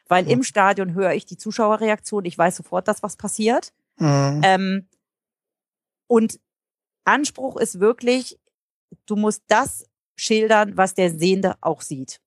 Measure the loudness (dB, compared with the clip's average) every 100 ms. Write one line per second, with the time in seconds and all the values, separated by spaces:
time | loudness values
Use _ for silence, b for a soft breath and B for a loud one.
0 | 0 0 2 0 0 2 2 2 -2 -2
1 | -2 -2 -6 -14 -8 -2 0 2 0 -2
2 | -4 -6 -4 0 0 -2 -6 -4 -4 -4
3 | -6 -10 -10 -4 -2 -2 -4 _ _ -2
4 | 0 2 0 2 2 2 0 -6 -8 _
5 | _ _ _ _ _ _ _ _ _ _
6 | 0 2 2 -4 _ _ _ _ _ _
7 | 0 2 0 -6 -8 -4 -6 0 0 2
8 | 0 0 -2 -16 _ _ _ _ _ -16
9 | -6 -2 -2 -2 0 0 0 -6 -18 _
10 | _ -8 0 2 4 4 2 0 0 2
11 | 0 2 2 2 0 -2 -6 -6 -8 -12
12 | -12 -18